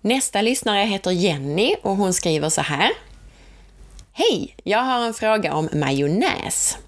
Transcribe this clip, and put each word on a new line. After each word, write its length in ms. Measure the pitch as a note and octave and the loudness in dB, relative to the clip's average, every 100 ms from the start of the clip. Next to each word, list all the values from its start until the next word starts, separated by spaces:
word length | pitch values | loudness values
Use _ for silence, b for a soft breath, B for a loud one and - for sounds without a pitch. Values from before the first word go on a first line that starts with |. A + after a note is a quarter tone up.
| G3+ | 0
Nästa 360 | C4 - G3+ | 0 0 0
lyssnare 420 | G#3+ C4 - G3+ | 0 0 0 0
heter 280 | G#3 G3 F#3 | 0 -2 -2
Jenny 640 | F3+ F#3+ D3 C3+ D3+ A#3 G4+ | 0 0 0 -2 0 0 0
och 160 | - G3 | -2 0
hon 160 | G3 | 0
skriver 360 | F3+ F#3 D#3 D3 | 0 0 0 0
så 120 | D#3 | -2
här: 300 | D3 C#3+ G#3 A4+ - b b b b b b b b b - | -2 0 0 0 -10 b b b b b b b b b -20
"Hej, 420 | - A4 G#3+ - - | 0 2 2 -4 -10
jag 160 | - G#3 | -2 0
har 260 | B3+ B3 A#3 | 2 0 0
en 80 | |
fråga 400 | A3 A3 A3 F3+ | -2 2 2 2
om 160 | D3+ D#3 | -2 -2
majonnäs. 1040 | D3 C#3+ C#3 C#3+ F3 E4 - - - - - | 0 0 2 2 2 2 0 -4 -2 -2 -4